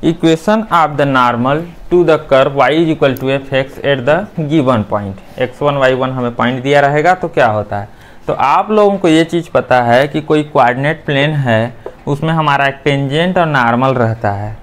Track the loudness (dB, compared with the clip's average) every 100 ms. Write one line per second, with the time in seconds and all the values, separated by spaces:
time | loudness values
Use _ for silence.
0 | -2 0 0 0 0 -2 0 0 0 0
1 | 0 2 2 2 0 -2 -4 -14 -2 2
2 | 4 2 2 2 2 2 2 2 0 2
3 | 0 0 -4 -4 -2 -4 -4 -6 -2 -2
4 | 0 -2 -2 -8 -2 0 2 0 0 -4
5 | -6 -10 -16 -6 -6 -2 -2 0 0 0
6 | -2 -4 -6 -2 -2 -2 0 2 4 2
7 | 2 0 -2 0 0 0 -4 -6 -8 -16
8 | -20 -18 -6 -2 2 0 2 2 2 2
9 | 2 2 2 -2 -2 -2 2 2 4 2
10 | 2 -4 -2 -2 0 2 2 2 -2 -4
11 | -2 0 0 0 0 0 -2 -8 -18 -14
12 | -6 -4 -2 0 0 0 0 -2 -2 0
13 | -2 0 0 0 0 2 2 2 0 0
14 | 0 0 -4 -4 -8 -12